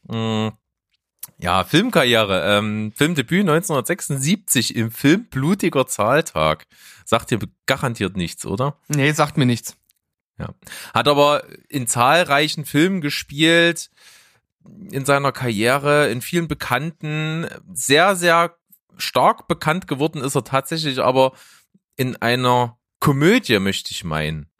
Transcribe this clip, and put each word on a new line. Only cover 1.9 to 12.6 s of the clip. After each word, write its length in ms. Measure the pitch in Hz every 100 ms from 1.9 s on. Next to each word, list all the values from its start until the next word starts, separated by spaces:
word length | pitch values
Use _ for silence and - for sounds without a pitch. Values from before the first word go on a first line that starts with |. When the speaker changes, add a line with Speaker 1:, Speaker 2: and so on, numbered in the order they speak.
| 170 127 113 104 92 82 104
Speaker 1:
Ähm, 340 | 107 107 107
Filmdebüt 500 | - 151 165 120 175
neunzehnhundertsechsundsiebzig 1300 | 196 156 170 143 117 180 - 139 139 202 - 123 110
im 160 | 120 113
Film 340 | - 139 196 -
Blutiger 580 | 131 143 202 180 143 127
Zahltag. 800 | - 104 143 - - 78 78 _ _ - -
Sagt 260 | - 113 -
dir 80 | 110
be-, 80 | 98 _
garantiert 520 | - 135 131 117 95 95
nichts, 280 | 85 -
oder? 320 | - 98 139 - _
Speaker 2:
Nee, 240 | 147 139
sagt 240 | 151 147 -
mir 80 |
nichts. 320 | 123 120 - _ _ _ _ _ _ -
Speaker 1:
Ja. 120 | - - - - -
Hat 140 | 113 120
aber 380 | 143 143 147 - - _
in 180 | 139 120
zahlreichen 800 | 123 123 165 156 143 151 160